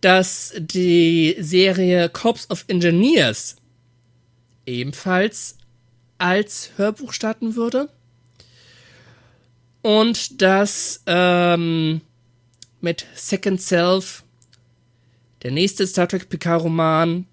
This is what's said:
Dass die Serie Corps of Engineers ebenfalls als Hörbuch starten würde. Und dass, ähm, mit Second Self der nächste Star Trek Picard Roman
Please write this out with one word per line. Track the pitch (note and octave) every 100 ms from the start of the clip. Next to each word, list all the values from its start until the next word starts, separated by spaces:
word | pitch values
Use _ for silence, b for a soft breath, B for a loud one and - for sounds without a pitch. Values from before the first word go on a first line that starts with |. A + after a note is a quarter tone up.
Dass | F#3+ F#3 F#3 - - G#3+
die | D#3+ F#3 F3+ E3+ E3 E3 D#3 F#3
Serie | D#3 F3+ F#3+ F#3 F3+ F3+ E3+
Corps | - A3 - -
of | F3+ -
Engineers | F#3 E3+ E3+ A#3 D#4 C3 G#2+ - - _ _ _ _ _ _ _ _ _ _
ebenfalls | - B2 B2+ C#3+ F#3+ F#3 G#3 - - - - _ _ _ _ _
als | F3+ F#3+ G#3 - - -
Hörbuch | G3+ G#3+ C4
starten | - A3 A3 A3+ A3+
würde. | A#3 B3+ D4 _ _ _ _ _ b b b b b b b b b b b _ _ _
Und | A3+ G#3+ A3+ A3+ - -
dass, | F#3+ F#3+ G3+ - - - -
ähm, | F3 F3+ F3 F3 F3 E3+ E3 D#3+ D#3+ - _ _ _ _ _ - _
mit | E3+ E3+ -
Second | - - F#3+ G3+ F#3
Self | - F3 F3 F#3+ F#3 - _ _ _ _ _ _ _ _ _ _ _ _
der | B2
nächste | C#3 F#3+ - F#3+
Star | - F3
Trek | F#3 -
Picard | D#3+ E3+ E3+
Roman | E3 D#3+ D#3+ D#3+ E3 E3+ F3+